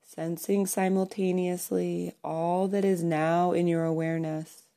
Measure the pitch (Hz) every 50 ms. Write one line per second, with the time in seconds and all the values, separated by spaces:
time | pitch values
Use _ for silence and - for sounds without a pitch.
0 | _ - - - 165 165 170 165 - - 202 202 196 185 - - 190 185 190 190
1 | 190 190 - - 190 185 180 180 180 180 180 185 - - 190 185 180 180 175 175
2 | 175 175 - _ - - 156 160 165 170 175 180 190 190 196 202 196 196 190 170
3 | 170 170 165 151 156 160 170 175 175 180 - - 175 175 170 165 165 165 165 160
4 | 160 160 165 165 165 156 156 156 160 - - - - _ _